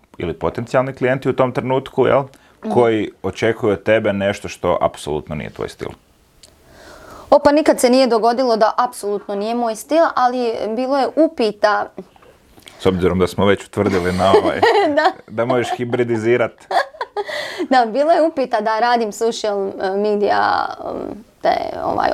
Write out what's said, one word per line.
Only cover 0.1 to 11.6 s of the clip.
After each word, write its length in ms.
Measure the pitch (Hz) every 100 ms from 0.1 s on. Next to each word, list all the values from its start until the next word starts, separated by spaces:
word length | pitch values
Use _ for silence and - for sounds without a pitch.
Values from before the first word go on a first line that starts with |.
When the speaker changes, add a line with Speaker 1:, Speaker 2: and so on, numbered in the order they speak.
| -
Speaker 1:
ili 160 | 85
potencijalni 580 | 78 - - 117 131 131
klijenti 360 | 135 127 135 135
u 40 |
tom 200 | 123 127
trenutku, 540 | 123 127 131 127 - 117
jel, 160 | 123 135 - _ _
Speaker 2:
Mhm. 120 | 226
Speaker 1:
koji 380 | 110 117 110 87 -
očekuju 500 | 95 - 113 113 110
od 100 | 98
tebe 300 | - 110 107
nešto 360 | 98 98 101 90
što 300 | - 87 82
apsolutno 540 | 80 - 73 76 -
nije 160 | 76 55
tvoj 180 | - 50
stil? 200 | - - - _ _ _ _ - _ _ - - - - - -
Speaker 2:
O, 100 | 285
pa 140 | 285
nikad 280 | 294 311 285
se 100 | 247
nije 160 | 254 262
dogodilo 500 | 226 226 240 262 220
da 160 | 214 -
apsolutno 560 | 247 - 202 202 -
nije 200 | 202 214
moj 220 | 240 233 214
stil, 280 | - 311 320
ali 240 | - 247 254 240 226 208
bilo 300 | 226 254 277
je 100 | 247 -
upita. 680 | 320 320 220 208